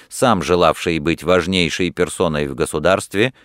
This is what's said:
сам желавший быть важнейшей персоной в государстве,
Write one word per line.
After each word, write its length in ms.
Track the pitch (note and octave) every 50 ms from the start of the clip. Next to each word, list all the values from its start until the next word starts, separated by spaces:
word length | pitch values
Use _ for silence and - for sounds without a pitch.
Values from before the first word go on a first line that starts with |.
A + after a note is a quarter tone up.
| - -
сам 320 | - - C3+ B2 A2 F2+
желавший 560 | D2 D2 F2+ F2 E2+ D#2+ D2+ - - F2+ E2 D#2
быть 240 | C#2+ E2+ D#2+ -
важнейшей 680 | C#2+ E2 F#2 F2+ D#2+ F#2 F#2+ F#2 F2 D2+ - - F#2 E2+
персоной 540 | - - F2 D2+ - - F#2 E2+ D#2 D2 D2
в 80 | C#2 C2
государстве, 800 | B1 D#2 - - D#2 D2 F2 F#2+ G2+ - - - G2 A#2 C3 - _ _